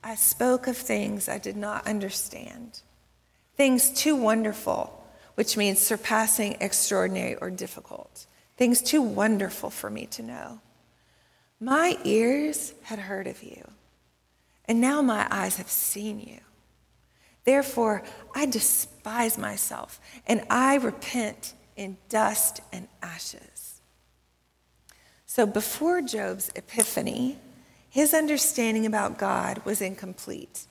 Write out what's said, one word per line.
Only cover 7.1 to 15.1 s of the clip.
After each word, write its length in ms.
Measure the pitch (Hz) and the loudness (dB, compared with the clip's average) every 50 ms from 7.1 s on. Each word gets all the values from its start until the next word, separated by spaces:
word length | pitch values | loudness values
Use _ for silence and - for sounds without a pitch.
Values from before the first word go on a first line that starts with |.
| 190 185 180 185 - | 0 -2 -2 -4 -4
or 140 | - - 180 | -6 -8 -8
difficult, 760 | 185 185 190 - - - - - - - - - _ - - _ _ _ _ _ _ | -8 -8 -10 -10 -12 -16 -16 -14 -14 -14 -14 -16 _ -20 -20 _ _ _ _ _ _
"things 240 | - 254 240 247 240 | 2 4 4 4 4
too 220 | - - - 302 269 | 4 4 4 4 4
wonderful 680 | 220 202 202 202 220 220 196 196 180 - - - - | 4 2 2 4 4 4 2 0 -4 -6 -8 -8 -8
for 220 | - - - - | -8 -8 -10 -8
me 160 | 208 - - | -8 -8 -10
to 160 | 220 - - 226 | -10 -10 -12 -12
know. 380 | 226 247 - - - - 220 _ _ _ _ _ _ _ _ _ _ _ _ _ _ _ _ _ _ _ _ | -12 -12 -12 -12 -14 -16 -18 _ _ _ _ _ _ _ _ _ _ _ _ _ _ _ _ _ _ _ _
My 380 | 220 247 269 302 330 359 359 359 349 | -2 0 2 4 4 2 2 0 0
ears 680 | - 208 220 226 240 262 285 302 302 294 - - - - - - | 2 4 4 4 4 4 2 2 0 -2 -4 -8 -8 -12 -16 -12
had 160 | - 220 208 | -12 -10 -10
heard 260 | 196 185 196 190 190 | -8 -8 -8 -6 -6
of 160 | 190 185 - - | -8 -10 -10 -16
you, 260 | - - - - - 208 208 _ _ _ _ _ _ _ _ _ _ _ _ _ _ _ _ _ | -18 -18 -18 -20 -20 -20 _ _ _ _ _ _ _ _ _ _ _ _ _ _ _ _ _ _
and 140 | - 226 233 | 0 4 4
now 220 | 240 262 285 302 285 | 4 4 4 4 4
my 240 | 254 | 4